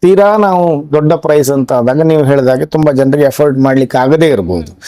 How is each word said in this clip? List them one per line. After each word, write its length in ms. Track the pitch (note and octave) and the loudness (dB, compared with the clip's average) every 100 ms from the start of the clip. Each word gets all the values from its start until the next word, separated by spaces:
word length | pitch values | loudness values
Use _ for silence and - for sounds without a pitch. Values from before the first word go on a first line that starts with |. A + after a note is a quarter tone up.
ತೀರಾ 340 | F3 F#3+ G3+ G#3+ | 0 2 2 2
ನಾವು 560 | G3+ F3+ F3 D3 D3 | 0 0 -2 -4 -2
ದೊಡ್ಡ 200 | D3 D3+ | -2 0
ಪ್ರೈಸ್ 380 | E3+ D#3 D3+ C3+ | -2 0 0 0
ಅಂತ 220 | C#3 B2+ | -2 -2
ಆದಾಗ 300 | B2+ A#2+ C#3 | -2 0 0
ನೀವು 220 | D#3+ D#3 | 0 2
ಹೇಳಿದಾಗೆ 420 | C3+ C#3 B2+ B2+ D3 | 2 0 0 -2 -2
ತುಂಬಾ 260 | D#3 D3+ | -2 0
ಜನರಿಗೆ 340 | C3+ C3+ D3 C#3+ | 0 0 2 0
ಅಫೋರ್ಡ್ 320 | C3+ D3 C3+ | 0 0 2
ಮಾಡ್ಲಿಕ್ಕೆ 400 | C3+ C3+ B2+ C3 | 0 0 0 -2
ಆಗದೇ 300 | C3 D#3 D#3+ | 0 2 2
ಇರ್ಬೋದು. 500 | A#2 F2 F2 D#2 - | 0 -2 -6 -8 -16